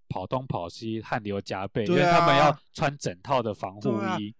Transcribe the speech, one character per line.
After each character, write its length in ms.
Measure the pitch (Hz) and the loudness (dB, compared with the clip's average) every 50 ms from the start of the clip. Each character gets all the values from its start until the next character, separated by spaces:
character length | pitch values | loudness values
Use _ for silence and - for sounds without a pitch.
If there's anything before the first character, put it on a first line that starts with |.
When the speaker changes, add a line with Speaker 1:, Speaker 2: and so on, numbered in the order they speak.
| _ - | _ -8
Speaker 1:
跑 160 | - 98 92 | -8 -6 -6
东 220 | 95 - 131 135 | -4 -4 -4 -4
跑 220 | 135 - 101 85 87 | -4 -4 -4 -6 -6
西， 340 | - - 113 113 110 113 | -10 -10 -8 -6 -6 -6
汗 180 | 104 - - 123 104 | -4 -4 -4 -4 -2
流 180 | 101 101 101 | -4 -4 -4
浃 240 | - - - 95 98 | -4 -6 -6 -6 -6
背， 180 | 98 - 131 107 | -6 -4 -2 0
Speaker 2:
对 120 | 104 175 | 2 4
啊。 20 | 180 | 4
Speaker 1:
因 80 | 180 | 6
为 60 | 175 170 170 | 6 6 6
他 40 | 170 | 6
们 140 | 170 - 139 | 6 6 6
要 180 | 151 147 147 - _ _ | 6 4 4 0 _ _
穿 240 | - - 160 143 143 | -6 -2 -2 -2 -2
整 220 | 143 - - 87 87 | -2 -6 -6 -8 -6
套 220 | - - 143 127 | -4 0 0 0
的 100 | 113 113 | 0 0
防 220 | 98 - - 95 95 | -4 -4 -6 -10 -8
护 60 | 104 | -4
衣。 20 | |
Speaker 2:
对 220 | 101 - 117 - 196 | -2 0 0 0 0
啊。 140 | 190 185 135 104 104 120 | -2 -2 -2 -4 -6 -10